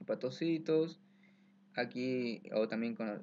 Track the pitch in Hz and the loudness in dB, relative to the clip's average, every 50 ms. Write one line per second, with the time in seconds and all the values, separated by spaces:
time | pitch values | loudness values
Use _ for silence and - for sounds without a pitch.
0 | - - 110 - - 127 127 - 160 165 165 156 160 - 156 156 160 175 - - | -4 -4 -4 -2 -2 -4 -2 0 0 2 2 2 2 4 4 4 4 4 0 -8
1 | - - _ _ - - _ _ _ _ _ _ _ _ - 117 123 117 - 123 | -18 -20 _ _ -20 -20 _ _ _ _ _ _ _ _ -4 -4 -4 -2 -2 -2
2 | 127 131 127 127 123 117 110 - - - - 107 110 110 110 110 117 117 113 110 | 0 0 0 0 0 0 -2 -4 -6 -2 0 2 2 2 0 0 -2 -2 -2 -2
3 | 113 107 104 101 | -4 -4 -4 -4